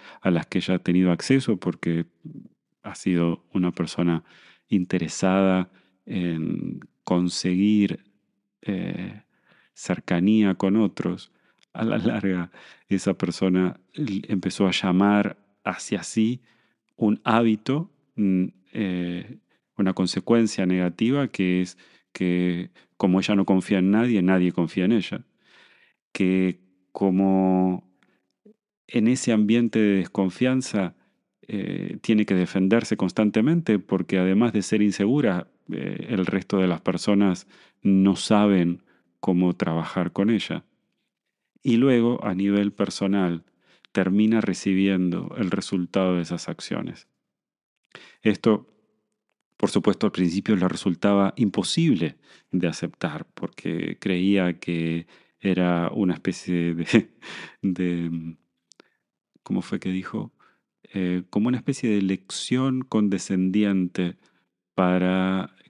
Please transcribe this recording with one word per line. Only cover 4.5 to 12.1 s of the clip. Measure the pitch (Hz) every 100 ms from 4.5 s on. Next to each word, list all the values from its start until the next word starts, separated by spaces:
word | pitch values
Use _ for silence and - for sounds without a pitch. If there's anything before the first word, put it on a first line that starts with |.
| _ -
interesada | 101 90 90 80 - 95 95 95 92 90 _ _ _ -
en | 98 87 80 80 82 85 92 - _
conseguir, | - 90 90 - 92 90 104 107 101 - _ _ _ _ _ _
eh, | - 95 90 90 95 104 _ _ _ _ _
cercanía | - - 90 - 87 95 110 101
con | 92 95 104
otros, | 101 - 90 92 - _ _ _ _
a | -
la | 113 113
larga | 104